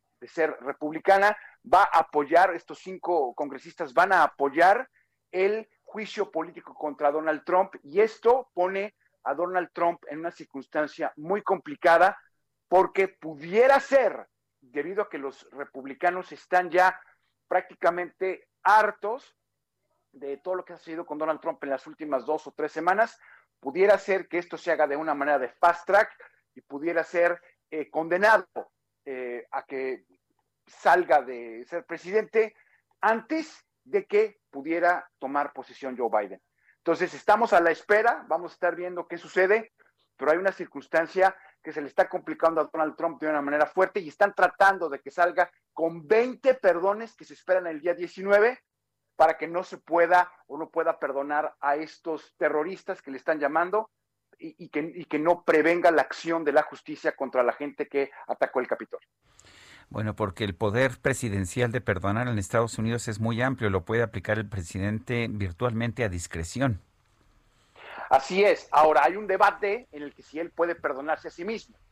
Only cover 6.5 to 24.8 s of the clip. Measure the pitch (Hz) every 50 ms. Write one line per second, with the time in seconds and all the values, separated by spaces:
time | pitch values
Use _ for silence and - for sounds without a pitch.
6.5 | 160 170 - - - - 151 151 139 - 147 143 143 156 156 160 151 139 - -
7.5 | 175 185 190 190 - - - 143 147 196 220 220 - - - 226 247 262 247 _
8.5 | - 175 180 185 190 196 202 214 _ _ _ _ _ _ - 131 139 156 175 180
9.5 | 185 180 165 - - 170 170 170 160 - - - 147 160 165 170 - - 151 _
10.5 | - 135 123 _ - 151 151 139 - 160 170 165 - 151 151 165 202 - - -
11.5 | 196 156 - 151 139 - - 170 170 165 180 202 - - _ _ _ _ _ _
12.5 | _ _ _ - 175 190 180 175 - 196 190 185 - _ - 160 156 139 160 170
13.5 | 190 220 254 269 269 277 - - 269 269 233 190 135 113 - _ _ _ _ _
14.5 | _ _ 139 123 123 143 143 175 196 - - - - 143 135 135 - - - _
15.5 | 117 139 143 - - 135 127 139 131 - 175 175 180 185 175 - 151 - - -
16.5 | 180 180 180 170 156 180 185 185 180 - - _ _ _ _ _ _ _ _ -
17.5 | 175 185 - - - - 190 170 170 180 175 160 - - 185 190 165 - _ _
18.5 | _ _ - 185 208 214 214 208 208 - 196 208 240 285 - _ _ _ _ _
19.5 | _ _ _ _ _ _ _ _ _ _ _ _ _ 135 143 139 139 139 - 185
20.5 | 185 185 180 - 170 160 - 165 160 170 170 - 147 151 156 160 151 - - 165
21.5 | 151 - 151 139 135 131 - 156 156 - 156 151 139 127 113 139 156 156 - 139
22.5 | - - 151 147 - 160 165 180 190 208 233 233 - _ _ - - _ _ _
23.5 | _ _ - 139 139 180 196 208 196 190 - 202 190 190 170 - 165 175 175 -
24.5 | 165 156 - 175 156 151